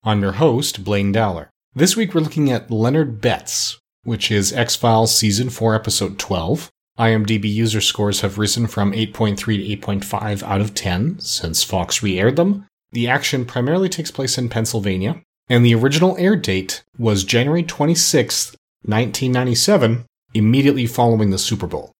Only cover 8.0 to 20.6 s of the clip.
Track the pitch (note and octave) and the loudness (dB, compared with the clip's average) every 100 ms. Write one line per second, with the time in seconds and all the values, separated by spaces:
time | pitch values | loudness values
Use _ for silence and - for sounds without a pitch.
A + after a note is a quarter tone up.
8 | G#2 G2 G2+ G2 G#2 - A2+ - G2+ G#2 | -2 0 -4 -2 -2 0 -2 0 0 0
9 | G#2+ - A2 G2 - G#2 G2 G2+ - G2+ | -4 -2 -2 -2 -2 -2 -2 -6 -4 -4
10 | - G#2 G#2+ G2+ - G2 G#2+ - G2 F2+ | -4 -6 -4 -6 -2 -2 -2 -2 -4 -2
11 | D3+ F#3 - - E2 E2 - F#2 F2+ - | -2 -4 -8 -6 -4 -4 -2 -2 -2 -2
12 | G#2+ F2+ G#2+ C#3 F#3 G3+ - _ _ A#2 | -2 2 2 2 0 0 -6 _ _ -4
13 | A#2+ B2+ - C3+ A#2+ C3+ B2 F3 F#3+ F#3+ | 0 0 0 -4 -4 -4 0 0 0 -4
14 | D#3 - C3 - A#2+ A#2 A2+ A#2 G2+ F#2 | -8 -6 -4 -2 -2 -2 -2 -2 -2 -2
15 | G2 E3+ _ _ _ B2 A#2+ A#2 C3 D3+ | -2 -4 _ _ _ 4 6 6 2 4
16 | F#3 F#3+ F3+ G#3 - F#2+ F#2+ - _ - | 2 2 2 2 0 -2 -4 -10 _ -2
17 | A2+ G2+ F#2+ A#2+ C3+ E3 E3 - D3 E3+ | 0 2 2 2 2 0 -2 -2 0 2
18 | - D3+ A#2+ - - - _ _ - G#2+ | 2 2 0 -2 -6 -10 _ _ -2 0
19 | A#2 - C3 B2+ B2+ A#2 - G3+ A#2 A#2+ | 0 -2 0 0 0 0 4 4 4 0
20 | - _ _ A2 G#2+ C3 | -6 _ _ 2 4 6